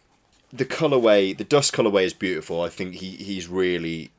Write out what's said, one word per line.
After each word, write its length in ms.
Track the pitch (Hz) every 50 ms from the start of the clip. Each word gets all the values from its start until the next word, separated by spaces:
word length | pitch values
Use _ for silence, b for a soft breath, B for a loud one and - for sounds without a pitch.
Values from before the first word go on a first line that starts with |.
| _ _ _ _ _ _ _ _ _ _
the 140 | - 123 131
colorway, 720 | - - - 160 151 139 127 117 110 104 101 98 95 95
the 80 | 104 104
dust 280 | - 143 143 139 -
colorway 320 | - 139 117 107 101 98 92
is 80 | 90
beautiful. 480 | - - 98 92 87 80 - - 85 85
I 80 | 87 85
think 280 | - - 95 92 90
he, 160 | 87 92 95
he's 360 | 92 - 95 101 98 95 85 85
really 600 | 90 92 92 90 87 85 85 82 82 80 78 - _